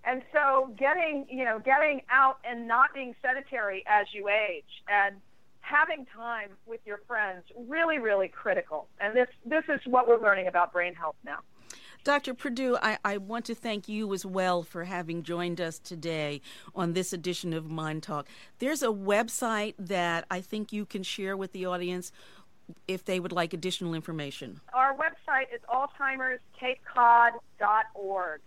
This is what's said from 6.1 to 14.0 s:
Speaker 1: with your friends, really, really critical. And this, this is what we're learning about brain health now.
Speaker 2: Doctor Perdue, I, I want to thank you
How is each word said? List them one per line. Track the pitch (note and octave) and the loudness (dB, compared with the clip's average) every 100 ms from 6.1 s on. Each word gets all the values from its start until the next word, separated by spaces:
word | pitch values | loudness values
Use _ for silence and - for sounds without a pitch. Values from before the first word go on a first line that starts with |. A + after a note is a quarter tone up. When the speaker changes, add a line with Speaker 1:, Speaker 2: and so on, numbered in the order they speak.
| A3 A#3 A3+ G3+ F#3+ | -12 -8 -6 -8 -14
Speaker 1:
with | - A3+ G#3+ | -14 -14 -10
your | G#3 - | -10 -4
friends, | A#3 G#3 F#3 - A#3 A#3+ | -2 -2 -4 -14 -16 -6
really, | D#4 E4 D#4 | 0 2 2
really | A3+ G3 F#3+ | 2 2 0
critical. | - A3 F3+ - D#3 - - | -2 -2 0 -2 -8 -10 -6
And | G3+ | 0
this, | A#3 B3 - | 2 2 -2
this | A#3 D4+ D#4 | -2 -2 0
is | C#4+ | -4
what | C4 B3 A#3+ | 2 4 6
we're | A#3 | 6
learning | G#3+ F#3+ F3+ | 6 4 2
about | A3+ E3 | 2 2
brain | F3+ F3 | 0 -2
health | E3+ D#3+ - | -4 -8 -8
now. | - D3 - - - - - - | -12 -12 -14 -20 -20 -20 -20 -8
Speaker 2:
Doctor | - C#4+ C#4 | 0 0 0
Perdue, | B3+ D4 A#3+ C4 A#3+ | -6 -6 -2 0 2
I, | A3 G#3+ | 0 0
I | G3+ G3+ | -2 -4
want | G3 A#3 A#3 | -6 -8 -8
to | |
thank | A3+ A#3 G#3 F#3+ | -8 -6 -6 -6
you | G#3 | -6